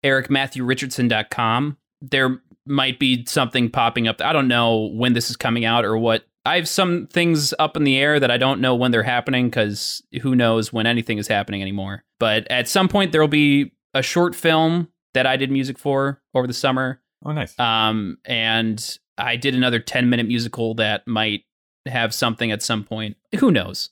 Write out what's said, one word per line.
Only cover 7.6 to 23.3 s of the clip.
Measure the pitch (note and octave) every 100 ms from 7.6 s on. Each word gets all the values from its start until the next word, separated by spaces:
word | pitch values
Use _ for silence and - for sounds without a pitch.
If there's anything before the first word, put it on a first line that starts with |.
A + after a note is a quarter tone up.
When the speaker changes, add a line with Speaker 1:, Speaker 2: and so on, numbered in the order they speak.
| D#3 D#3+
Speaker 1:
in | C#3+
the | C3+
air | C#3+ D3+
that | C3
I | A#2+
don't | C3 C3+
know | B2+ B2
when | B2+
they're | A#2
happening | A2 B2 A#2+ B2+ B2
'cause | A#2+ G#2+ G#2 - - _ -
who | C3+ B2+
knows | A#2+ A2+ A2
when | A#2 A2+
anything | A#2+ A2+ G#2+
is | G2+
happening | G#2 G2+ G2+
anymore. | F#2+ G2+ G2 G2 _ _
But | A#2 A2 -
at | B2 A#2+
some | G3 F#3
point, | G#3 F#3+
there | D#3
will | D#3
be | D3+ D3 C#3+ C#3 _ _
a | C3+
short | B2+ F3 F3 E3+
film | E3 D#3+ D#3+ E3+ E3 _ _
that | B2+ C3
I | C3
did | C3+
music | C3+ C3 B2+
for | D3 C3+ C#3 C#3 _ B2+
over | B2+
the |
summer. | A#2+ C#3 C3 C3 B2+ _ _ D3
Speaker 2:
Oh, |
nice. | D3+ - -
Speaker 1:
Um, | A#2+ A2+ A2 A2 G2 - -
and | A#2+ A2+ A2+ A2+ A2 - - _ -
I | A#2+ A#2+
did | C#3 B2+
another | B2+ A#2
ten-minute | - C3 B2 A#2+ A2+
musical | A#2+ A#2 - A2+ A2+
that | G#2+ G#2 -
might | A2 A2 G#2 _ _ _ _ -
have | B2 A#2
something | - B2 A2+ A#2
at | G#2
some | - A2
point. | G#2 A2 G#2+ - _